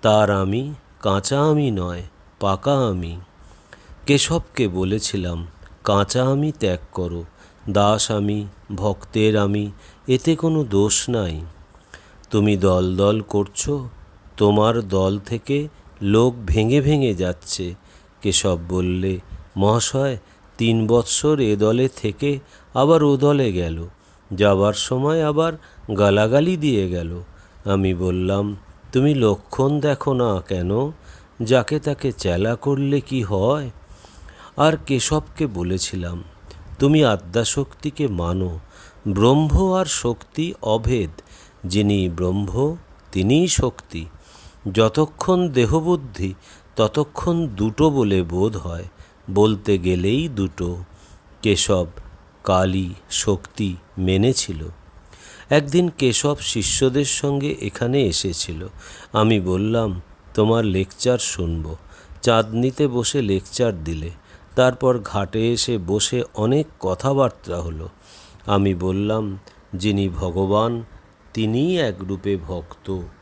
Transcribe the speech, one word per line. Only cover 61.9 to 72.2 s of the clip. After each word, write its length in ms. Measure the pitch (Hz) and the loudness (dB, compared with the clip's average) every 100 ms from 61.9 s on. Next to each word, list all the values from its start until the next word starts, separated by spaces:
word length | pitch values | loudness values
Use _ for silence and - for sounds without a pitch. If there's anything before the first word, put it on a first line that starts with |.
| - - - | -20 -20 -4
চাঁদনিতে 640 | - 113 107 113 127 127 147 | 2 2 2 0 -2 0 -2
বসে 340 | 123 113 147 | 0 -2 -2
লেকচার 600 | 113 95 - - 120 92 | 0 -2 -4 -2 -2 -2
দিলে। 260 | 78 80 80 85 _ - - - | -6 -6 -8 -12 _ -20 -10 2
তারপর 440 | 127 123 131 120 | 2 2 0 0
ঘাটে 540 | 98 104 98 110 113 | -2 -4 -4 -2 0
এসে 240 | 117 - 117 | 0 -2 -2
বসে 460 | 87 101 - 127 117 | -2 -2 0 -2 -6
অনেক 340 | - 107 139 156 - | -2 0 0 -2 -6
কথাবার্তা 800 | 95 92 135 139 127 - - 87 | -6 -2 -2 2 0 -2 -10 -8
হলো। 280 | 85 80 80 - - - - - - | -6 -8 -12 -16 -20 -20 -20 -18 0
আমি 300 | 101 98 90 | 2 2 0
বললাম, 640 | 90 95 104 110 107 98 - - - 95 | -2 -2 -2 -2 -4 -10 -16 -20 -14 -4
"যিনি 340 | 101 101 98 | -2 0 -2
ভগবান, 720 | 85 95 85 95 104 113 117 117 - _ _ _ | -2 -4 -2 0 2 0 -2 -8 -20 _ _ _
তিনিই 440 | - 110 113 156 185 | -4 -2 0 0 0
একরূপে 600 | 135 92 92 95 | -2 -4 -8 -6